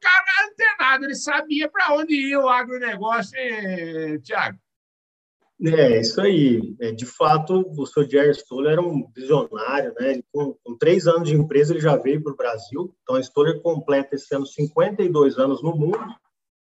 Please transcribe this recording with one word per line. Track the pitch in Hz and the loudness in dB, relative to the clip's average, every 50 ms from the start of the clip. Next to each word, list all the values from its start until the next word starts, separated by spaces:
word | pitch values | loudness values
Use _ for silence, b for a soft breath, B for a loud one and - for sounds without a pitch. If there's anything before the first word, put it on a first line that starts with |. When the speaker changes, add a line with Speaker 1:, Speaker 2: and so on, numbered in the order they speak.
Speaker 1:
cara | - 359 359 381 381 381 370 381 415 415 | 0 2 4 4 4 2 2 0 0 -2
antenado, | 415 - 466 440 403 - 262 262 269 269 277 | -2 -2 0 0 0 0 2 2 2 0 0
ele | 277 262 | -4 -8
sabia | - - 294 285 294 - 311 302 294 311 302 | -8 -6 -4 -4 -4 -2 -2 -4 -4 -4 -4
pra | - - 359 320 294 | -2 -2 0 2 2
onde | 302 320 320 302 | 0 0 0 -2
ia | 277 269 277 277 277 | -2 -2 0 0 0
o | 269 254 | 2 2
agronegócio, | 247 247 254 240 254 254 247 233 208 185 202 220 233 233 196 190 - 262 | 2 2 0 -2 -6 -6 -6 -6 -6 -4 -4 -2 -2 -2 -4 -6 -8 -8
hein, | 254 240 226 214 202 190 185 175 165 165 160 160 160 156 151 151 | -8 -6 -6 -6 -6 -6 -6 -8 -8 -8 -8 -6 -6 -6 -6 -8
Thiago? | - - 214 196 156 113 98 - _ _ _ _ _ _ _ _ _ _ _ _ _ _ _ _ _ _ _ - - | -8 -6 -4 -4 -4 -4 -6 -10 _ _ _ _ _ _ _ _ _ _ _ _ _ _ _ _ _ _ _ -6 -2
Speaker 2:
É, | 160 160 156 143 123 117 110 | 0 4 4 6 6 4 4
isso | 110 - - 202 | 2 0 -2 0
aí. | 196 202 190 156 143 131 120 113 101 - - - | 2 2 4 4 4 4 2 2 -2 -4 -8 -8
É, | 120 113 | -8 -8
de | 113 113 123 | -8 -8 -10
fato, | - - - 165 151 156 151 - - 185 185 185 165 156 147 | -10 -4 0 2 4 4 2 2 0 0 0 0 -2 -4 -8
o | 135 | -8
senhor | - - 151 143 123 | -2 0 0 2 4
Jerry | 135 139 143 147 139 | 4 4 4 4 4
Stoller | - - - 123 131 139 151 156 | 2 -2 -8 -6 -2 0 2 2
era | 170 180 | 2 0
um | 175 156 139 120 120 113 | 0 -2 -4 -6 -8 _
visionário, | 123 131 135 151 139 117 - 110 107 110 123 139 143 131 123 113 | -8 -2 0 2 2 2 -2 -6 -8 -6 -4 -2 -4 -4 -4 -6
né? | 117 123 135 | -4 -2 -2
Ele, | 135 123 - _ - | -2 -4 -6 _ -6
com, | 147 147 135 - | -6 -6 -6 -6
com | - - 120 117 | -10 -14 -16 -6
três | - 151 160 180 190 - | 0 2 2 4 4 4
anos | 165 165 170 170 147 | 2 2 2 2 2
de | 151 | 2
empresa, | 151 147 - - 143 147 156 170 | 2 2 2 4 2 4 2 2
ele | 160 | 0
já | 151 156 143 | 2 2 2
veio | 123 - 131 147 156 | 2 2 0 -2 -2
pro | 151 147 135 | -4 -6 -6
Brasil. | - 123 120 117 107 - - 127 156 185 185 - _ _ | -4 -4 -4 -4 -6 -8 -10 -10 -10 -10 -10 -12 _ _
Então, | - 127 | -4 -2
a | 131 | -2
Stoller | 131 - - 143 147 160 160 156 - | -2 -2 0 2 2 2 0 -2 -2
completa | 170 160 - - - 139 139 139 - 143 | -2 -2 -2 -2 0 0 0 0 -2 -6
esse | 139 - - 143 | -10 -8 -6 -6
ano | 139 139 | -6 -6
cinquenta | - - - 147 147 - 160 175 208 202 208 | -6 -6 -4 -4 -2 0 0 0 0 0 0
e | 190 175 | 0 0
dois | 147 151 143 135 - 127 | 4 4 4 4 4 2
anos | 131 139 135 - 143 | 0 0 0 -2 -2
no | 160 165 | -4 -2
mundo, | 151 147 160 202 233 - - - - _ _ _ _ _ _ _ _ _ _ _ | 0 0 0 -2 -2 -6 -10 -16 -18 _ _ _ _ _ _ _ _ _ _ _